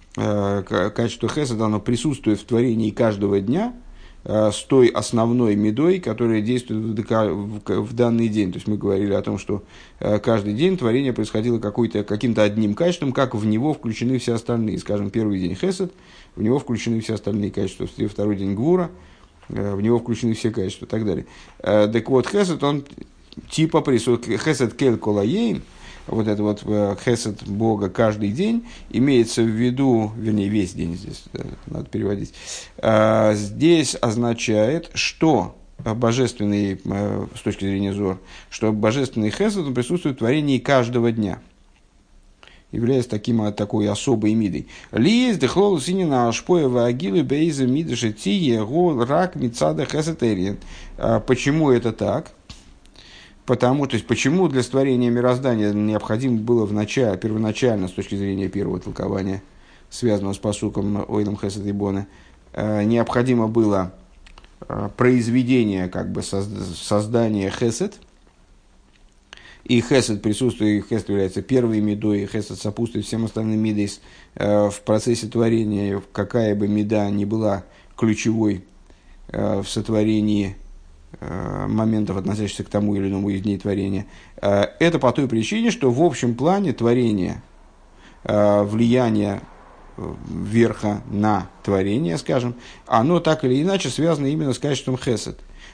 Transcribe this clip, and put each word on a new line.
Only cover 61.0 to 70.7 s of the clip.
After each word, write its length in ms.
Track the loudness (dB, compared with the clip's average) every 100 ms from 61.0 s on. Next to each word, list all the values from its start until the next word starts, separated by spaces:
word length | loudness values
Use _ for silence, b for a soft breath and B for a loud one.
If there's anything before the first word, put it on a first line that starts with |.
| -2
Ойлам 280 | -2 -2 -4
Хесед 300 | -6 -6 -4
и 60 |
Бона, 340 | -2 -2 -2 -6 b b b -14
э, 300 | -6 -2 0
необходимо 600 | 2 2 2 0 2 2 2
было, 460 | 4 4 2 -2 -8 -20 -20 -20 -20 -20 -20 -10
э, 220 | -8 -8 2
произведение, 920 | 4 6 4 2 4 4 4 2 -2
как 220 | -4 -4
бы, 120 | -6
соз-, 520 | -4 -4 -4 -6 -8
создания 760 | -10 -2 0 2 2 2 0 -2
Хесед, 500 | 0 -2 0 -6 -6 -20 _ _ _ _ -20 _ _ _ _ -20 _ _ B B B
и 160 | 0 2
Хесед 400 | 4 2 4 0
присутствует, 640 | -2 0 0 2 2